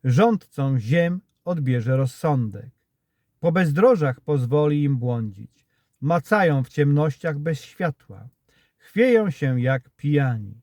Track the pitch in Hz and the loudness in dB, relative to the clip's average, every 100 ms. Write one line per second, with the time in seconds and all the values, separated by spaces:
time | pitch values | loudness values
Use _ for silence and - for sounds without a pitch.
0 | 135 123 226 220 _ - 135 135 107 165 | 2 4 4 2 _ -4 -2 -2 0 0
1 | 170 180 _ _ - 175 131 123 113 131 | 0 -2 _ _ -6 -4 0 -2 0 0
2 | 131 - 165 135 113 101 110 _ _ _ | -2 -2 -2 0 -2 -8 -18 _ _ _
3 | _ _ _ _ 170 165 175 143 233 226 | _ _ _ _ -2 2 0 4 4 4
4 | 147 127 - 147 120 147 151 147 143 135 | 0 -4 -4 -2 0 0 2 0 0 -2
5 | 123 120 110 98 107 _ _ _ _ _ | -2 -4 -6 -10 -20 _ _ _ _ _
6 | 135 170 - 214 180 143 127 - 143 143 | -2 -2 0 0 2 0 -2 -2 0 2
7 | 156 139 170 147 151 151 - - 175 139 | 0 -4 -6 -6 -6 -8 -10 -6 -6 -6
8 | _ 98 113 _ _ _ _ _ _ 196 | _ -20 -20 _ _ _ _ _ _ 0
9 | 254 233 208 143 139 127 123 131 _ _ | 4 4 2 -2 -2 0 0 -2 _ _
10 | 147 147 135 113 101 107 | -2 0 0 -4 -8 -16